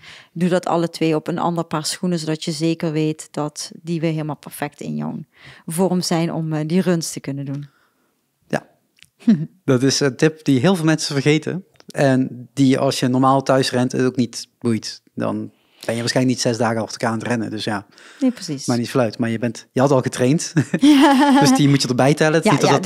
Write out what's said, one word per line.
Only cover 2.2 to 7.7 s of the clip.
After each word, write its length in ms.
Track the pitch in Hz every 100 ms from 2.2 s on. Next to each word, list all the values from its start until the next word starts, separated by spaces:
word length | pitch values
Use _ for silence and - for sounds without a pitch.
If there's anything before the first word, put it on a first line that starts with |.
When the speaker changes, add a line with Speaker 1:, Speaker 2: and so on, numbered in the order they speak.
| 156 156
Speaker 1:
je 80 | -
zeker 400 | 147 165 165 170
weet 360 | 151 156 156 -
dat 400 | - 151 - - -
die 180 | 160 165
weer 120 | 165
helemaal 240 | 156 151 143
perfect 460 | - - 147 -
in 140 | - -
jouw 220 | - 156 160 _ - - -
vorm 360 | 165 185 180
zijn 320 | - 165 165
om, 200 | 156 160
eh, 140 | 156 156
die 140 | 180
runs 300 | 180 170 -
te 80 | -
kunnen 260 | - 139 139
doen. 220 | 143 143